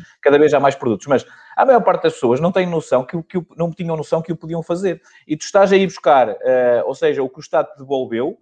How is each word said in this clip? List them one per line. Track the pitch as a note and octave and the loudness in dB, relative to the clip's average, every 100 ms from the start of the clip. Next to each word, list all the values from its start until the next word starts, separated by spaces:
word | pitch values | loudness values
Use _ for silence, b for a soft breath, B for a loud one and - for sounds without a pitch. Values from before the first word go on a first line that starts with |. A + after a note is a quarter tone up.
| B B | B B
cada | C#3+ C#3+ | 2 4
vez | D3+ | 4
há | C#3+ | 4
mais | C#3 C3+ | 0 0
produtos. | B2+ G2+ C#3+ | -4 -4 -2
Mas | B2+ - B B - | -2 -4 B B 0
a | B3+ | 2
maior | A#3+ | 2
parte | G3 F3 | 2 0
das | E3 | -2
pessoas | - A#2 B2+ | -2 0 0
não | E3+ | 0
tem | F#3+ | -2
noção | F3+ E3 - B2+ | -2 -4 -2 -2
que | C3+ E3+ | -2 -10
o, | |
que | D#3 F3+ | -8 -10
o, | E3 - | -8 -6
não | E3+ | -6
tinham | D#3 E3 D#3+ | -6 -8 -6
noção | D3 E3 | -4 -6
que | E3 | -4
o | E3 | -10
podiam | D#3+ E3+ | -10 -10
fazer. | D#3+ F3 F#3+ E3 b b - | -8 -6 -6 -6 b b -10
E | D3+ | -8
tu | |
estás | - G3 G3 | 0 2 4
aí | G3 | 4
buscar, | F#3+ - E3 C#3 A2+ G2 | 2 0 2 4 2 -2
eh, | B2+ B2+ B2 A#2+ A2 | 0 2 2 2 0
ou | |
seja, | C3+ D#3+ C3+ | -2 -2 -2
o | C3+ | -4
que | D#3 | -8
o | |
Estado | - E3 - | -4 -2 -2
te | C#3+ | -8
devolveu | C3 C3+ B2 A2+ D3 A3+ | -6 -4 -4 -4 -4 -8